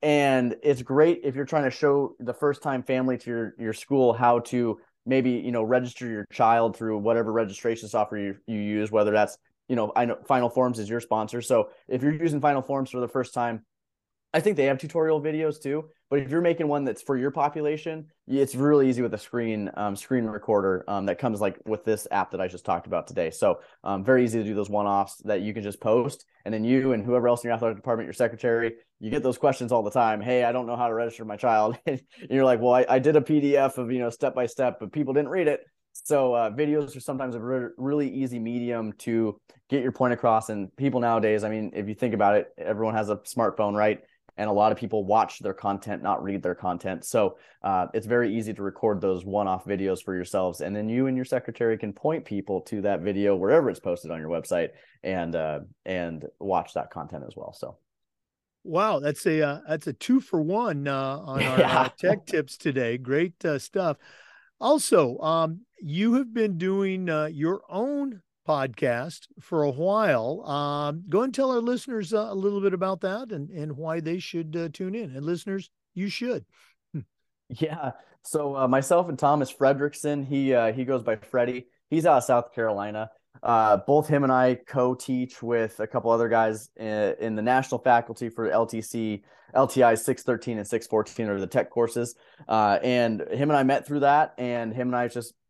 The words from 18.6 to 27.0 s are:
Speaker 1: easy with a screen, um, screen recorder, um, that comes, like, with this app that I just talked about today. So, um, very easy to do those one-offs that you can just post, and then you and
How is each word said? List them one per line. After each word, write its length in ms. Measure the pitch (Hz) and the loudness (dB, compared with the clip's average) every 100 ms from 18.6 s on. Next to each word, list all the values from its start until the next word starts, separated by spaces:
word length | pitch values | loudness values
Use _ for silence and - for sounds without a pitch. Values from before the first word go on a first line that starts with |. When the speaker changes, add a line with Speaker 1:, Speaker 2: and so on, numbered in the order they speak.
| 143 147 135 | 4 6 6
Speaker 1:
easy 100 | 123 | 4
with 140 | 120 | 0
a 40 | 107 | -2
screen, 520 | - 120 117 107 101 | -6 -4 -2 -2 -4
um, 220 | - 104 98 | -4 -4 -4
screen 300 | - 127 113 | -2 -2 0
recorder, 580 | 107 - 104 98 92 - | -6 2 2 4 0 -2
um, 200 | 101 98 | -2 -2
that 120 | 104 | 0
comes, 220 | 127 107 | -2 0
like, 160 | 104 90 | -2 -4
with 180 | - 107 - | -6 -6 0
this 200 | 107 - | -2 0
app 220 | 98 92 | -2 -2
that 80 | 92 | -4
I 60 | 92 | -6
just 200 | 92 - | -6 -2
talked 200 | 87 90 | -2 0
about 200 | 90 80 | -6 -4
today. 240 | - 82 | -4 -4
So, 300 | - 104 87 - _ | 2 2 2 -4 _
um, 200 | - 98 | -8 -4
very 200 | 98 131 | 4 4
easy 140 | 123 113 | 4 0
to 60 | |
do 100 | 104 | -2
those 140 | 104 101 | -4 -2
one-offs 480 | 104 101 101 98 - | -2 0 0 -2 -6
that 160 | - 104 | -4 -4
you 140 | 101 | -2
can 80 | 107 | -6
just 180 | 101 101 | -8 -6
post, 460 | 117 113 123 - - _ | 2 2 2 -6 -20 _
and 80 | - | -6
then 100 | 110 | -2
you 300 | 110 131 135 | 2 2 4
and 100 | 120 | 0